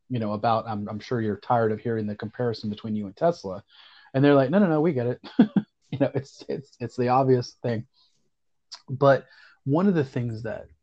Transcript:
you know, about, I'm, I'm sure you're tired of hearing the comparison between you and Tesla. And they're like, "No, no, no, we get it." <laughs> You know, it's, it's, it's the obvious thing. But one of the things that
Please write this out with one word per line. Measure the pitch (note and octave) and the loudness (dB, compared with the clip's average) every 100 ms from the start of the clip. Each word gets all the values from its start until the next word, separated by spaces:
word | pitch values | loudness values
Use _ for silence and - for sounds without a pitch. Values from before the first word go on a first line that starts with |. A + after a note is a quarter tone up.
| - | -8
you | B2 | -6
know, | G#2+ | -4
about, | G#2 A#2 A2 A2+ | -2 0 0 -2
I'm, | G#2 G#2 | -8 -6
I'm | G#2+ | -10
sure | - B2 | -6 -4
you're | A2 G2+ | -2 -4
tired | - A#2+ A2+ | 0 0 2
of | A2 | -2
hearing | A#2+ A2+ G#2+ | -4 -4 -4
the | |
comparison | G#2 G#2+ - B2 A2 A2 | -6 -10 -6 -4 -4 -6
between | G#2 A2 | -8 -6
you | G#2+ G2 | -6 -6
and | G2 | -2
Tesla. | E3+ E3+ G2 F2+ - _ - - - | -2 -2 -8 -12 -14 _ -20 -20 -6
And | C3+ | 2
they're | C#3+ | 6
like, | C#3+ C3 | 6 6
"No, | F#3 | 4
no, | G3 | 2
no, | D#3 | 2
we | E3 | 2
get | C3 A#2+ | 0 -2
it." | A#2 - - | -4 -8 2
<laughs> | G#3 - - _ - | 2 2 -2 _ -12
You | C3+ | -2
know, | C3+ | -2
it's, | C3+ - - - | -2 -8 -16 -10
it's, | D3 - - | -10 -10 -12
it's | A#2+ - | -10 -2
the | B2 | 0
obvious | B2+ C3 B2+ A#2+ - | 2 4 2 2 -8
thing. | B2+ A2 - _ _ _ _ _ _ _ _ - - | -4 -4 -6 _ _ _ _ _ _ _ _ -20 -12
But | C3 C#3 C3 - - - _ | 0 4 4 0 -20 -20 _
one | C3+ D3+ G3+ | -2 0 2
of | |
the | E3+ | 2
things | C3+ C3 A#2+ A2 | 0 -4 -6 -6
that | A2 G2 - _ | -8 -10 -14 _